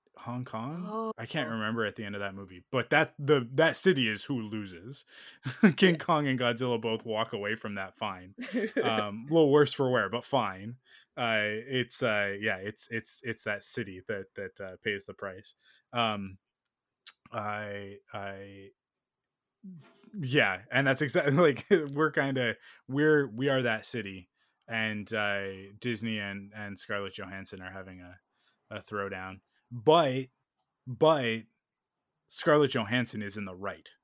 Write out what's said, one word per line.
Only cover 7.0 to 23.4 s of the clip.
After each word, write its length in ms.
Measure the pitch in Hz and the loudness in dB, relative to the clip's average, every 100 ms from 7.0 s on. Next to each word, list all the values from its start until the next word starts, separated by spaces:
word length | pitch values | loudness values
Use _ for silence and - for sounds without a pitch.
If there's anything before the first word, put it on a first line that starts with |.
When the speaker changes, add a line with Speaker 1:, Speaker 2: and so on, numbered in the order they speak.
| 117 | -2
Speaker 1:
walk 260 | 107 113 | -2 0
away 220 | 110 101 | -2 -4
from 220 | 110 110 101 | -4 -6 -8
that 200 | 95 - | -10 -6
fine. 380 | 107 92 90 - | -6 -6 -12 -14
Speaker 2:
<laughs> 40 | - 240 214 - | -8 -4 -2 0
Speaker 1:
Um, 440 | 220 113 104 104 131 | 0 0 -2 -6 0
a 20 | |
little 200 | 160 151 | 4 8
worse 200 | 147 143 | 8 6
for 160 | - 131 | 4 2
wear, 200 | 123 98 | 2 0
but 140 | 117 | -2
fine. 520 | - 135 107 95 104 123 _ - _ - | 0 0 0 -4 -12 -14 _ -20 _ -6
Uh, 260 | 120 110 | -2 0
it's, 580 | 107 107 123 131 120 - | 0 -2 -4 -2 -2 -2
uh, 320 | 123 107 101 98 | 0 0 0 -2
yeah, 180 | 107 95 | -4 -4
it's, 280 | 101 110 - | -6 -10 -8
it's, 260 | 117 - - | -8 -8 -10
it's 180 | 123 113 | -10 -8
that 220 | - 101 | -6 -6
city 360 | - - 101 92 92 | -6 -6 -8 -10 -8
that, 200 | 104 95 - | -8 -8 -12
that, 240 | 95 - | -12 -12
uh, 120 | 95 92 | -14 -8
pays 200 | - 101 | -6 -6
the 80 | - | -8
price. 400 | 95 101 92 - - _ _ _ | -12 -12 -12 -16 -20 _ _ _
Um, 460 | 120 113 104 95 95 _ _ _ _ _ _ - - _ | -4 -2 -2 -8 -14 _ _ _ _ _ _ -16 -16 _
I, 640 | 107 107 104 104 101 98 101 _ | -8 -6 -6 -8 -10 -12 -16 _
I, 560 | 104 98 98 98 98 98 _ _ _ _ _ _ _ _ _ 190 175 - _ - 214 | -10 -10 -10 -14 -18 -20 _ _ _ _ _ _ _ _ _ -20 -18 -20 _ -16 -6
yeah, 380 | 139 139 107 92 104 | 0 4 4 2 0
and 160 | 123 139 | 2 4
that's 160 | 135 | 4
exactly, 300 | 147 175 143 | 2 2 4
<laughs> 20 | |
like, 320 | 139 170 127 - 190 147 | 6 6 4 2 2 2
we're 180 | 139 156 | 0 0
kinda, 440 | 151 139 135 123 - - - - | 2 0 0 0 -2 -10 -20 -6
we're, 380 | 135 151 151 139 | 2 6 6 4
we 200 | 110 | 0